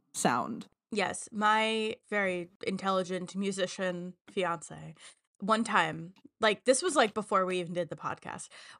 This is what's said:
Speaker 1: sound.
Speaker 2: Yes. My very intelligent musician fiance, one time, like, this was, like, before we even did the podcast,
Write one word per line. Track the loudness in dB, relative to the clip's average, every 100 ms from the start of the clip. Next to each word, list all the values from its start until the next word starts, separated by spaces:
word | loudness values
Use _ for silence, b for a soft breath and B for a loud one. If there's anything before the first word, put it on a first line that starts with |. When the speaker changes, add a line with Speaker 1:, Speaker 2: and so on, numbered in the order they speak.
| _
Speaker 1:
sound. | -2 2 2 0 -6 -10 _ -8
Speaker 2:
Yes. | -2 -2 -4 -8
My | 0 2 4 2 0 -2 -6 -4
very | -2 0 -2 -6 -6 -4
intelligent | -2 0 0 0 -4 -6 -4
musician | -4 0 -2 -2 -4 -4 -8 -12 -8
fiance, | -2 -2 -2 -8 -14 -14 -16 B B _ -8
one | 0 2
time, | 4 4 2 0 -10 -16 -18 0
like, | 2 2
this | 4 4
was, | 4 4
like, | 4
before | 2 2 2 2
we | 0
even | -2
did | -4 -4
the | -4
podcast, | -8 -8 -10 -12 -14 B B B